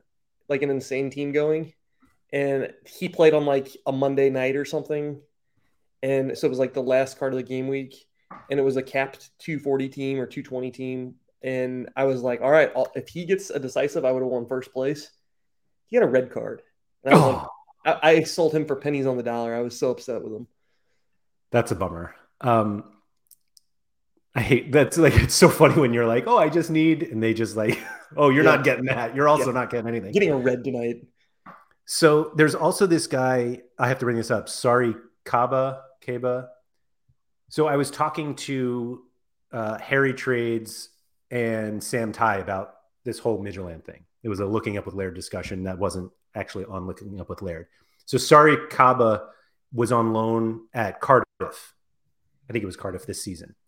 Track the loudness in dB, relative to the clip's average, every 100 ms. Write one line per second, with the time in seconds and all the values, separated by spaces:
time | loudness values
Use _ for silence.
0 | _ _ _ _ -6 -2 -2 -2 -4 -6
1 | -6 -6 -4 0 0 0 -4 -14 _ _
2 | _ _ _ -4 -2 -2 -4 -10 -20 -10
3 | -4 4 6 6 4 0 -2 -8 -6 -2
4 | 0 2 2 2 -2 -2 -4 -6 -4 -6
5 | -6 -10 -16 _ _ _ _ _ _ _
6 | -2 0 -2 -2 -2 0 -2 -2 0 2
7 | 0 -2 -4 -4 -6 -6 -4 -4 -6 -14
8 | _ _ -20 -20 -6 0 0 0 -2 -4
9 | -4 -6 -20 _ -10 -6 -2 -2 -4 -6
10 | -6 -4 -6 -10 -10 -8 -8 -10 -10 -8
11 | -10 -16 _ _ -6 -4 -4 -6 -8 -2
12 | 0 0 -2 -2 4 4 4 2 -4 -6
13 | -10 -8 -4 -4 -2 -8 -4 -2 -2 0
14 | 0 0 -2 -4 -4 -6 -6 -6 -4 -4
15 | -10 _ _ _ _ _ _ _ _ 2
16 | 4 2 0 -4 -10 -10 _ _ _ _
17 | 4 6 6 2 -6 -16 _ _ -2 2
18 | 6 6 4 0 2 0 -2 -4 -2 -2
19 | 0 -2 -2 -4 -4 -4 -6 -2 -2 -2
20 | -6 -8 -8 -12 -14 _ _ _ _ _
21 | _ _ _ _ _ 0 0 -2 -4 -6
22 | -14 -18 _ -4 2 4 2 -2 -10 _
23 | _ _ _ -20 _ _ _ _ _ _
24 | _ _ _ -4 2 2 4 4 4 6
25 | 6 6 4 6 6 8 4 6 4 4
26 | 2 2 4 4 4 2 0 2 2 2
27 | -2 0 0 0 -2 -2 -2 -2 -6 -16
28 | -8 2 4 6 6 4 2 0 0 -2
29 | -4 0 4 4 2 -2 -2 -4 -4 -6
30 | -2 0 2 2 0 -2 -2 -4 -6 -8
31 | -12 _ _ _ -20 -20 _ _ -10 2
32 | 4 6 2 4 4 4 0 2 4 2
33 | 2 0 2 0 0 -6 -12 -2 0 0
34 | 0 -2 0 -2 -4 -2 2 4 2 -2
35 | -10 _ -2 0 2 0 -2 -4 -14 _
36 | -10 -6 -4 -4 -6 -18 _ _ _ _
37 | _ _ _ _ _ -2 0 0 -2 -2
38 | -2 -2 -8 -8 -6 -4 -2 -4 -6 -10
39 | -18 _ _ _ _ -8 -6 -8 -2 2
40 | 2 0 -2 -2 0 -2 -6 -14 -18 _
41 | _ _ _ -4 -2 -2 -4 -6 -6 -4
42 | -4 0 0 0 -4 -6 -8 -14 _ _
43 | -12 -6 -2 -4 -4 -10 -12 -14 -18 -20
44 | _ _ -8 -4 -2 -2 -4 -6 -8 -8
45 | -8 -8 -10 -10 -8 -8 -6 -4 -4 -4
46 | -10 _ _ -12 -10 -10 -10 -10 -10 -12
47 | -14 -14 -12 -10 -10 -10 -14 _ _ _
48 | -4 -2 6 8 8 4 0 2 4 4
49 | 2 0 -4 -20 _ _ _ -2 0 2
50 | 2 0 0 0 -2 -4 -8 -6 -6 -4
51 | 2 4 2 -6 -12 -12 -20 _ _ _
52 | _ _ _ _ -8 -6 -6 -8 -10 -10
53 | -10 -10 -10 -12 -14 _